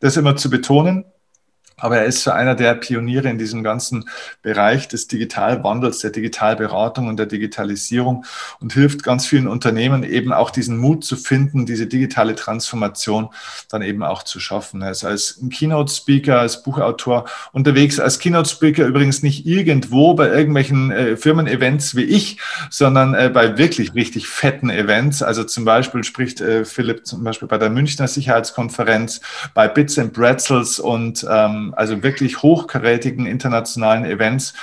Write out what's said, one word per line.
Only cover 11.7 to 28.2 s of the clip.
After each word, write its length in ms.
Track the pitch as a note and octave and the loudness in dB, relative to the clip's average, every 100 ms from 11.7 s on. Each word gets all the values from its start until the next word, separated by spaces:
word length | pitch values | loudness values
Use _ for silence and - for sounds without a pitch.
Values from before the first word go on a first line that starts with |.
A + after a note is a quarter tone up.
| A#2 A2+ | -4 -2
digitale 480 | B2+ C3 B2 A2 G#2+ | -2 -2 0 0 0
Transformation 920 | - A2 - A#2 G2+ - - G#2+ A2+ - - - - | -6 -8 -6 -4 -4 -4 -4 -2 -4 -10 -18 -18 -8
dann 120 | A2 | -6
eben 220 | G2 G2+ | -4 -4
auch 180 | E2 G2 | -4 -6
zu 160 | - F#2 | -8 -10
schaffen. 440 | - G2+ - G2 | -8 -8 -8 -10
Er 100 | F#2+ | -8
ist 120 | F#2 | -6
als 360 | F2 G2+ - - C3 | -6 -4 -6 -6 -10
Keynote-Speaker, 880 | - D3+ D#3 C#3+ - - C#3 C#3+ B2+ | -4 0 0 0 -4 2 2 4 4
als 240 | A#2 - | 2 -2
Buchautor 640 | - C#3 G#2+ A#2 - A#2+ A#2+ - - | -6 -2 -2 -2 0 -2 -2 -12 -8
unterwegs, 460 | C3+ C#3+ C#3 C#3+ C#3+ | 0 4 6 4 4
als 220 | - - | 0 0
Keynote-Speaker 640 | F3+ E3+ D#3+ - D#3 D3+ B2+ | 2 2 0 2 2 4 2
übrigens 380 | C3+ C#3 C3+ | 4 2 2
nicht 200 | D3 C#3 | 0 -2
irgendwo 720 | D#3+ F#3 E3 C#3 G#2 B2 D#3+ | 0 0 2 2 2 4 6
bei 140 | D#3+ C#3 | 6 4
irgendwelchen, 640 | A#2+ D3+ C#3+ C3+ C#3 C3 | 4 4 2 2 2 0
äh, 240 | G#2 B2 A#2 | 0 0 2
Firmen-Events 800 | D3+ D#3+ D3 A#2 B2+ C#3+ - B2 | 2 2 2 2 2 0 -2 -2
wie 80 | |
ich, 360 | B2 G#3 - - - - - | 2 2 0 -8 -10 -10 -10
sondern, 440 | - C#3 C3+ C3 | 2 4 6 4
äh, 160 | A#2+ B2+ | 4 4
bei 240 | B2+ A2+ G#2+ | 6 4 4
wirklich 380 | D#3+ E3 F#2+ A#2+ | 2 2 -2 -2
richtig 320 | A#2 A2+ - | -2 -4 -8
fetten 420 | - C#3 C#3 B2 | -2 0 0 -2
Events. 540 | F#2+ G#2 G#2 C#3+ C#3+ | 0 2 2 2 0
Also 180 | - A2+ | -2 -2
zum 220 | A2 - | -4 -2
Beispiel 400 | A2 A2+ B2+ B2 | 4 4 2 -4
spricht, 360 | A2+ - B2 - | -6 -4 -6 -4
äh, 240 | - A2+ | -2 0
Philipp 400 | A2 - A#2 A#2 | -2 -4 -4 -4
zum 200 | - - | -8 -8
Beispiel 240 | A2+ G#2+ - | -6 -6 -4
bei 100 | G#2+ | 0
der 100 | A2 | 0
Münchner 380 | A#2 D3 C#3+ C3 | 2 0 0 -4
Sicherheitskonferenz, 1120 | - | -2